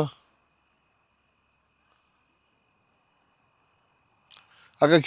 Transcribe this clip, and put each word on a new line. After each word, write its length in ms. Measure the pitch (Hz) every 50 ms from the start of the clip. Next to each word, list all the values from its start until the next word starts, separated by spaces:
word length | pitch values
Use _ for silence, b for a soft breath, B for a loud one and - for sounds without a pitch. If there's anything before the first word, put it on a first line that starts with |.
| 151 139 - - - - - _ _ _ _ _ _ _ _ _ _ _ _ _ _ _ _ _ _ _ _ _ _ _ _ _ _ _ _ _ _ _ - _ _ _ _ _ _ _ _ _ _ _ _ _ _ _ _ _ _ _ _ _ _ _ _ _ _ _ _ _ _ _ _ _ _ _ _ _ _ _ _ _ _ _ _ _ _ _ - - - - - - - - - -
ಅಕ್ಕ, 220 | 143 147 165 165 139